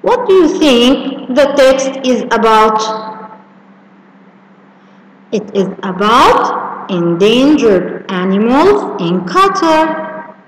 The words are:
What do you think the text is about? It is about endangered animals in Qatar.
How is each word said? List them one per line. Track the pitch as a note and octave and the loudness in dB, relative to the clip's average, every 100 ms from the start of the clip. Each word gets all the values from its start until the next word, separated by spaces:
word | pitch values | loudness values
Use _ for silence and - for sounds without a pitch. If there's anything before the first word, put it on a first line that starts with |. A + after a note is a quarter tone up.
What | F#4 A#4+ B4+ | 0 -2 2
do | |
you | F#4+ D#4+ - | 4 4 2
think | D#4 A#3+ A#3+ C#4 - - - | 2 4 2 0 -4 -10 -4
the | B3+ C#4 C#4+ | 0 0 4
text | C4 C4+ C4+ - | 4 4 -2 -4
is | B3+ A#3+ - | -2 -2 -2
about? | A3+ A3 A3 A3 A3 A3 - - - - - - - _ - _ _ _ _ - _ _ _ _ _ _ - - _ _ | 0 2 4 2 0 -4 -6 -10 -16 -18 -20 -20 -20 _ -20 _ _ _ _ -20 _ _ _ _ _ _ -20 -20 _ _
It | G#3+ - | -8 -4
is | G3+ F#3 - | -4 -4 -6
about | G3 F3+ G#3 A#3+ F4 B4+ - - - - - | -10 -4 0 4 4 2 -2 -6 -8 -12 -8
endangered | F3+ E3+ E3+ G3+ A#3+ C#4 D4+ A3+ F#3 - - - | -2 -2 2 2 4 2 4 2 2 -2 -10 -8
animals | F#3 F#3 G3 A3+ C4 F#4 G#4 - - | -6 -2 0 2 2 4 2 -2 -6
in | E3+ F#3 | -2 -2
Qatar. | - F#4 G4 F#4+ E4 D#4 D#4+ D#4 - - - - | -2 2 2 2 0 2 0 -2 -8 -12 -16 -20